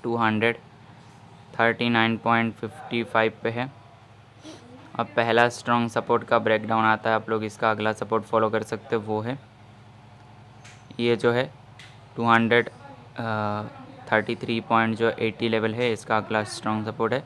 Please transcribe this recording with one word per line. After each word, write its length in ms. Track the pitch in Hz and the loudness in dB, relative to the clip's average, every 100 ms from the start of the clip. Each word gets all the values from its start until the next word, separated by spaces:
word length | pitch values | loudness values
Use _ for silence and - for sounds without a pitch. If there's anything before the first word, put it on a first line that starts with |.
टू 120 | 120 117 | -2 0
हंड्रेड 400 | 113 107 117 117 - - - - - - - - - - | 2 2 0 0 -10 -20 -20 -20 -20 -20 -20 -20 -20 0
थर्टी 300 | 117 113 120 | 0 2 0
नाइन 260 | 117 113 113 | 2 2 0
पॉइंट 360 | 117 117 113 | 2 2 0
फिफ्टी 500 | 107 110 - - 120 | -4 -10 -10 -6 -4
फ़ाइव 300 | 110 117 113 107 | 0 2 2 0
पे 60 | 113 | -6
है। 200 | 117 131 - - - - - - - - - - - - - | -4 -8 -10 -20 -20 -20 -20 -20 -20 -20 -20 -20 -20 -14 -8
अब 120 | 113 - | -4 -2
पहला 320 | 117 113 120 | 2 4 4
strong 400 | - - 120 117 | 0 0 0 2
support 340 | 117 117 117 | -2 0 0
का 160 | 110 117 | 2 0
breakdown 460 | 110 110 107 113 110 | 2 0 2 0 2
आता 240 | 110 113 | 2 2
है, 60 | 110 | 0
आप 140 | 110 | 0
लोग 140 | 110 | -4
इसका 280 | 107 - 113 | -4 -2 0
अगला 220 | 107 107 | 0 -2
support 300 | 110 107 110 | -2 -2 -2
follow 260 | 104 113 110 | 0 0 2
कर 140 | 110 | 0
सकते 320 | 107 107 - 117 | -4 -10 -4 -4
हो, 60 | |
वो 200 | 107 107 | -2 -4
है 160 | 113 139 - - - - - - - - - - - - - - - - | -4 -10 -14 -20 -20 -20 -20 -20 -20 -20 -20 -20 -20 -20 -20 -20 -18 -2
ये 160 | 120 117 | 0 2
जो 160 | 120 | 2
है 180 | 120 139 - - - - - - - | 2 -2 -8 -20 -20 -20 -20 -16 -4
two 140 | 117 | 4
hundred, 400 | 113 117 120 117 | 4 6 4 2
अ, 920 | - - - - - 113 107 104 104 104 - - - - | -8 -20 -20 -18 -10 -6 -4 -2 -4 -8 -14 -20 -20 0
thirty 240 | 107 107 113 | 2 2 -4
three 240 | 117 117 | -2 -4
point 360 | - 113 113 110 | 2 2 2 2
जो 120 | 113 | 0
एटी 400 | - 113 104 113 | 2 -4 -2 -2
level 260 | 113 110 110 | 0 0 -2
है, 160 | 123 | -2
इसका 240 | 107 - 110 | -2 -2 -2
अगला 260 | 101 110 104 | 0 -2 -2
strong 420 | - 110 107 107 | -6 -4 -4 -4
support 260 | 110 113 | -2 -2
है। 100 | 123 | -2